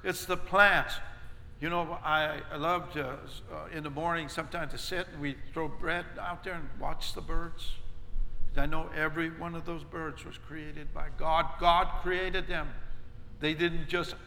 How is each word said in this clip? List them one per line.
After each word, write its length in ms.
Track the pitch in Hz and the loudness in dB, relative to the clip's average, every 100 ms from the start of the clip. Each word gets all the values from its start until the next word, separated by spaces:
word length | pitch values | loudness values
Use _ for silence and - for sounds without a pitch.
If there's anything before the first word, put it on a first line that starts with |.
it's 220 | - 175 - | -6 -4 -2
the 120 | 180 | -2
plants. 580 | - 190 202 170 - - - - - - - - | 4 8 8 8 2 -4 -6 -10 -12 -12 -14 -8
You 80 | 156 | -2
know, 300 | 175 160 165 | -2 -2 -4
I, 360 | 151 156 151 147 143 | 2 2 2 -2 -6
I 40 | 156 | -4
love 340 | 160 175 - | 0 0 -2
to, 120 | 151 131 | -6 -6
uh, 120 | 139 139 - - 156 156 | -8 -10 -12 -10 -10 -8
in 120 | 160 | -8
the 80 | 151 | -8
morning 360 | 143 170 165 147 | -4 -2 -2 -2
sometimes 440 | - 156 170 147 | -6 -6 -4 -4
to 80 | 120 | -6
sit 260 | - 180 180 | -4 -4 -4
and 80 | 160 | -6
we 140 | 143 135 - | -6 -6 -6
throw 140 | 165 151 | -4 -4
bread 380 | - 165 175 175 - | -2 -2 -2 -4 -8
out 240 | 175 175 | -8 -8
there 100 | 190 | -6
and 140 | 170 143 139 | -6 -6 -4
watch 340 | 139 160 - | -2 -2 -2
the 80 | 185 | -4
birds. 520 | 160 165 170 - - - - - - - - - - - | 2 2 2 0 0 0 0 -4 0 2 4 6 6 6
I 100 | 143 | 4
know 240 | 156 170 156 | 4 0 0
every 340 | 156 156 165 | 0 0 -2
one 240 | 165 170 | -4 -6
of 140 | 165 160 | -6 -6
those 160 | 165 | -6
birds 420 | 151 170 156 156 - | -8 -8 -6 -8 -12
was 140 | - - | -12 -10
created 440 | 156 151 147 147 - | -10 -8 -6 -4 0
by 140 | - - | 0 4
God. 300 | 156 160 165 - | 4 6 4 4
God 300 | 170 170 185 - | 8 8 6 2
created 460 | 175 180 185 185 160 | 2 0 0 0 0
them. 220 | 170 147 - - - - - - - | -2 -2 -2 -2 -2 -4 -10 -12 -2
They 140 | 151 | -2
didn't 340 | 156 170 165 147 | 2 2 2 2
just, 280 | 175 156 - | 0 0 -6